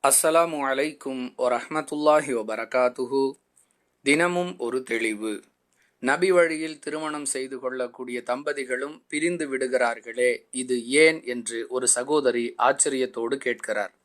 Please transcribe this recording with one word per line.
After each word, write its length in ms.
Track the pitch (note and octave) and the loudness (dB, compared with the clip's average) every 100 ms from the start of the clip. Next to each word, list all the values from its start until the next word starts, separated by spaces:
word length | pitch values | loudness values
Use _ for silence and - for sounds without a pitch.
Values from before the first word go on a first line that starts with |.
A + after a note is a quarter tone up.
அஸ்ஸலாமு 540 | C#3 C3+ D#3+ E3 E3+ D3+ | 4 4 4 4 2 0
அலைக்கும் 680 | C#3 C3+ D3+ C#3+ C#3 C3 B2+ - | -2 0 -2 -4 -8 -8 -8 -2
வரஹ்மத்துல்லாஹி 920 | B2 A#2 - D#3 D3+ D3+ D3+ D3+ C#3+ | 0 0 -2 -6 -4 2 4 4 4
வபரகாத்துஹு. 1000 | A#2+ G#2+ A2 A2+ B2+ B2 B2 B2 C3+ C3+ - _ _ _ _ _ _ | -4 -4 -6 -2 2 2 0 -2 0 0 -2 _ _ _ _ _ _
தினமும் 560 | C3+ D3+ F3 F3 F3+ - | 2 4 2 0 -4 -4
ஒரு 240 | A#2 B2+ | -4 -4
தெளிவு. 640 | B2+ A#2 A2+ G#2 A2 G#2 _ _ _ _ _ _ | -4 -2 -2 -2 -6 -6 _ _ _ _ _ _
நபி 320 | B2+ D3 F#3+ | -2 2 4
வழியில் 480 | F3+ E3 D#3 D#3+ D3+ | 4 4 0 -6 -8
திருமணம் 460 | - D3+ D#3 D3+ | -8 -6 -6 -6
செய்து 340 | C#3+ C3 C3 C3 | -6 -6 -6 -8
கொள்ளக்கூடிய 640 | B2+ B2+ B2 A#2+ B2 B2 | -8 -6 -6 -8 -8 -8
தம்பதிகளும் 800 | A#2+ B2 D3 C#3 B2+ B2+ C#3+ D#3 _ | -4 -4 -4 -6 -4 -4 -6 -10 _
பிரிந்து 380 | D3+ E3 F3 D3 | -2 -2 -2 -4
விடுகிறார்களே, 1000 | C3 C3 B2+ A#2+ A#2 A#2 A#2 B2 A2+ _ | -4 0 2 2 0 -8 0 2 2 _
இது 380 | B2+ B2+ B2 A#2 | -8 -2 -2 2
ஏன் 360 | C#3+ D#3+ D#3+ | 6 6 6
என்று 420 | B2 B2 A2+ A#2 A#2 | -4 -6 -6 -8 -4
ஒரு 200 | B2+ B2 | 0 2
சகோதரி 640 | B2 B2+ D3+ B2+ A#2+ A#2+ - | 0 2 4 4 2 -2 2
ஆச்சரியத்தோடு 800 | A#2+ C3+ D3 C3+ B2+ - A#2 C3+ | 2 4 0 0 -2 -2 -4 -2
கேட்கிறார். 580 | B2+ A2+ - G#2 G2 _ | -2 -4 -4 -4 -4 _